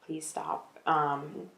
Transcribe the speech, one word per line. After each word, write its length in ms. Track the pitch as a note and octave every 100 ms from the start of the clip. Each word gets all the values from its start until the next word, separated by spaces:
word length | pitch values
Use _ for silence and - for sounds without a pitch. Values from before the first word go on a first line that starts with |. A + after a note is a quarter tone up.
Please 220 | - D#3+ D#3
stop. 520 | - - - - - -
Um 640 | D#3 D3 C#3 D3 - F3